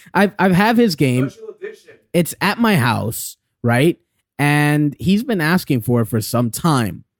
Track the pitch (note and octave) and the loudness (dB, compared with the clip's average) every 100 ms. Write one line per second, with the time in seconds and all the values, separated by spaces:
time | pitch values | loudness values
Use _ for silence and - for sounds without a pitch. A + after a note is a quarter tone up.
0 | - F3+ G3+ - F#3+ F3+ G#3+ A#3+ A#3 D3+ | -6 0 0 2 2 2 2 4 2 2
1 | C#3 B2 C3 - - - G#3 - - - | 0 2 -2 -6 -20 -16 -16 -16 -20 -20
2 | _ F3 E3+ - F3+ G#3 A3+ F3+ B2 G#2 | _ -2 -2 -2 -2 0 0 2 0 -2
3 | G2+ - - - _ _ A#2+ A#2+ D#3+ - | -4 -8 -12 -16 _ _ 0 2 2 -2
4 | _ _ _ - D3 D3 D3 D3 D3 B2+ | _ _ _ -4 0 2 2 0 0 -2
5 | A#2+ G3+ C4 G3+ D#3 F3+ - C3 A#2 A#2+ | 0 0 0 -2 0 0 0 -4 0 0
6 | A2 A2+ - A#2+ A#2+ - E3+ C#3 G#2+ - | 0 -4 -2 -2 -2 -2 0 0 -2 -8
7 | - | -18